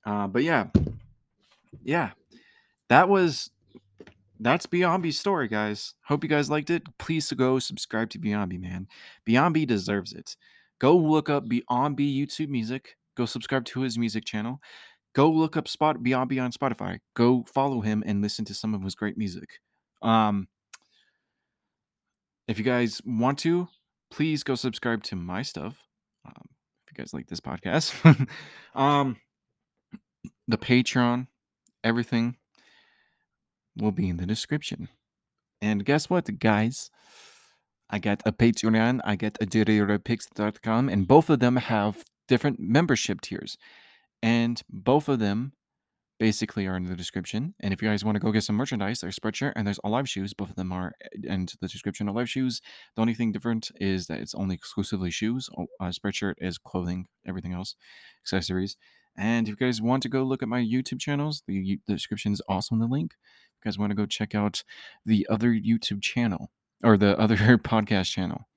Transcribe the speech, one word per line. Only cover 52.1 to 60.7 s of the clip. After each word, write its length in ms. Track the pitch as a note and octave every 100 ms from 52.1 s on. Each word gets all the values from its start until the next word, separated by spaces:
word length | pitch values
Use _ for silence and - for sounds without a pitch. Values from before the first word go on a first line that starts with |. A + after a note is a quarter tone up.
| G#2 A#2+
Shoes, 320 | C3+ B2+ A2+ - - - -
the 60 |
only 120 | A2+
thing 180 | A2+ A#2
different 400 | F#2+ A#2 A2+ - -
is 280 | G2 F#2+ F2
that 120 | D2
it's 160 | - -
only 200 | F#2+ F2
exclusively 560 | - - F#2+ G2 F2+
shoes. 380 | E2 A2 B2 B2+ -
O-, 100 | F2 -
uh, 100 | F2+
Spreadshirt 460 | F2 G2+ - G2+ -
is 180 | F#2 E2+
clothing, 500 | - F2+ F2 F#2 F#2 _ -
everything 280 | F#2 F2+
else, 220 | F2+ F#2 - - - - _
accessories. 520 | - F#2+ E2+ F#2 G2 - _ _ _ -
And 300 | G2+ A#2 A2
if 120 | G#2
you 60 | B2+
guys 160 | A2+
want 220 | A2+ C3
to 60 | B2+
go 140 | C3
look 200 | C3 C3
at 40 | A#2+
my 140 | B2
YouTube 380 | A2+